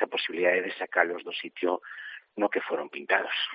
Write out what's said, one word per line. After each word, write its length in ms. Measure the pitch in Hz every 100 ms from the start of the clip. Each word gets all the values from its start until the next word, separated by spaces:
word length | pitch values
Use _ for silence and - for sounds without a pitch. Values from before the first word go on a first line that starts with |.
a 80 | -
posibilidade 560 | - - 85 90 92 90
de 80 |
sacalos 480 | - 92 90 85 85
do 80 | 90
sitio 560 | - 85 - 87 90 - - - - _
no 160 | - 101
que 160 | 92 -
foron 240 | 80 76
pintados. 480 | - - 98 - - -